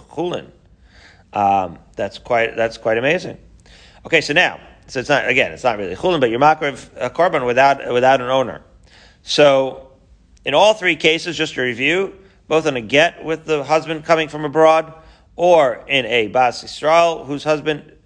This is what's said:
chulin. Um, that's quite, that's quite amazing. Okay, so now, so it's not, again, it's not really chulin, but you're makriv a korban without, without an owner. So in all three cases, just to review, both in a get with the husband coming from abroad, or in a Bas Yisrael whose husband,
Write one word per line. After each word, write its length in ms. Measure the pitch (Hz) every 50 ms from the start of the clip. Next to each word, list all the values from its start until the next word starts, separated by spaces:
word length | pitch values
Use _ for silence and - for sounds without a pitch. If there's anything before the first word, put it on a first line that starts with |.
| - -
chulin. 420 | - 147 170 180 143 95 67 - - _ _ _ _ _ _ _ _ - - - _ _ _ _
Um, 480 | - 104 101 98 98 98 92 85 80 - - _ _
that's 220 | - 104 98 -
quite, 400 | - - - 123 113 113 113 -
that's 200 | 113 113 113 113
quite 200 | - - 117 110
amazing. 400 | 117 127 143 170 185 175 151 - - - - _ - _ _ - - - - _ _ -
Okay, 140 | - 160 156
so 140 | - - 147
now, 260 | 180 175 127 85 - - - - _ _
so 120 | - - 131
it's 80 | 113
not, 220 | - 143 123 - 120
again, 240 | 127 131 110 85 80
it's 100 | - -
not 140 | 123 110
really 180 | 104 101 87 90
chulin, 240 | - - 185 175 151
but 100 | 131 113
you're 120 | 113 120
makriv 480 | 143 151 156 156 160 143 131 - - - - -
a 100 | 127 123
korban 360 | - - 170 185 165 143 127
without, 480 | 120 120 127 135 139 139 135 - 127 123
without 260 | 123 123 127 135 127
an 80 | 123
owner. 340 | 123 131 135 127 107 76 - - _ _ _ _ _ _ - - _ _ _
So 680 | - - - - 147 143 135 135 135 131 - - - - _ _ _ _ _ _ _ _ _ _ -
in 100 | 131 139
all 200 | 156 196 214 214
three 220 | - 180 180 160
cases, 420 | 156 - 160 160 165 165 175 151
just 160 | 131 156 151 -
to 80 | 139
review, 540 | 127 123 117 113 135 147 170 190 196 - - - - _ _ _ _
both 180 | - 151 160 156
in 100 | 151 135
a 60 | 123
get 420 | 110 101 135 143 165 170 - - -
with 220 | 151 160 156 160
the 180 | 160 156 147 135
husband 420 | 151 156 160 147 151 165 151 151
coming 220 | - 165 160 156
from 160 | 151 151 151 156
abroad, 500 | 143 135 160 160 156 160 160 160 160 - - - - - _ _ _ _
or 500 | - 170 180 175 160 143 123 107 - -
in 180 | - 139 135 120
a 220 | 107 123 120 107
Bas 360 | 101 95 127 127 120 117 - -
Yisrael 640 | - - - 143 151 165 170 170 170 165 - -
whose 180 | 131 147 139 -
husband, 480 | 151 156 147 139 156 151 139 - - _ _ _